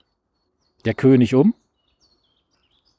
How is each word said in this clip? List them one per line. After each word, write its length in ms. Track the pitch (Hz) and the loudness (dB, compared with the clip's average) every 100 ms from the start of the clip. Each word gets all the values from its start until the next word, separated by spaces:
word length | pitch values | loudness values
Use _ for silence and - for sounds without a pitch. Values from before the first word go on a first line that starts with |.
| _ _ _ _ _ _ _ _ 113 | _ _ _ _ _ _ _ _ -10
der 80 | |
König 400 | 107 131 131 117 | -4 0 2 2
um. 220 | 127 185 - _ _ _ _ _ _ _ _ _ _ _ _ _ | 0 0 -2 _ _ _ _ _ _ _ _ _ _ _ _ _